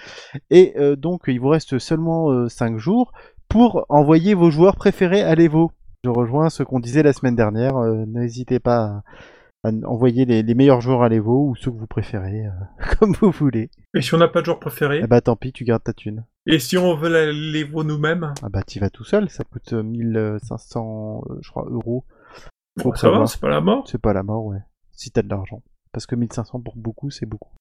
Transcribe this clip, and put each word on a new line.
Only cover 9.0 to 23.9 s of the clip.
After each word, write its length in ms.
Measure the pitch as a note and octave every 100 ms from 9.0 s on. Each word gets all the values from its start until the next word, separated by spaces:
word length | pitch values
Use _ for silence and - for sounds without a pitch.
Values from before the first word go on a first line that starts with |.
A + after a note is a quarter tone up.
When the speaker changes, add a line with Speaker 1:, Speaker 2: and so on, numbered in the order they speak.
| - - - - _ _
Speaker 1:
à, 60 | A2+
à 40 | A2 -
envoyer 380 | A#2 B2+ A#2+
les, 180 | B2+ A2+
les 120 | A2 A#2+
meilleurs 240 | C#3 B2+
joueurs 240 | A#2+ B2+
à 40 | A#2+
l'Evo 380 | A2+ G#2 B2+ C#3+
ou 40 |
ceux 160 | A#2 C3
que 60 | A#2
vous 100 | A2+
préférez, 580 | - G#2+ G#2 F#2+ G#2+ G#2+
euh, 40 | F#2 F#2+ - -
<laughs> 40 | -
comme 140 | G#3+ D#3+
vous 100 | G#3
voulez. 400 | - D3 A2+ A#2 _ _
Speaker 2:
Et 80 | E3+
si 100 | B2+
on 60 | E3
n'a 80 | E3+
pas 140 | E3+
de 60 | F3
joueur 120 | D#3+
préféré ? 400 | D3+ - D3 D3
Speaker 1:
Eh 20 | A2+
bah 140 | A#2+
tant 160 | B2 A#2
pis, 160 | C3
tu 100 | -
gardes 220 | A#2+ A2+
ta 80 | -
thune. 320 | - G#2+ G#2+ A#2 _
Speaker 2:
Et 140 | - D#3+
si 180 | - F3+
on 200 | F3+ D#3
veut 120 | E3
la, 220 | E3 D#3
l'Evo 540 | D3+ D#3 D3+ D3 D#3
nous-mêmes ? 500 | D3+ D3+ D3+ F3 D#3 C#3
Speaker 1:
Ah 60 | A2+
bah 160 | F#2+
t'y 160 | - G2
vas 100 | G2
tout 140 | -
seul, 260 | A2+ G#3 G3
ça 140 | -
coûte, 300 | - A#2+ -
euh, 100 | A#2
mille 540 | A2 A#2 A#2 A2+ G#2+ G#2+
cinq 160 | A2+ A#2
cents, 640 | - A#2+ A2 G#2+ G#2+ A2 B2
euh, 40 | B2+
je 100 | -
crois, 160 | - -
euros. 340 | A#2 A2 B2 - _ _ - - _ _ -
Speaker 2:
Bon, 40 | B2+
Speaker 1:
Faut 40 | -
Speaker 2:
ça 100 | -
va, 40 |
Speaker 1:
prévoir. 160 | - A2+
Speaker 2:
c'est 120 | -
pas 80 | -
la 100 | D3
mort. 240 | E3+ B3+
Speaker 1:
C'est 140 | -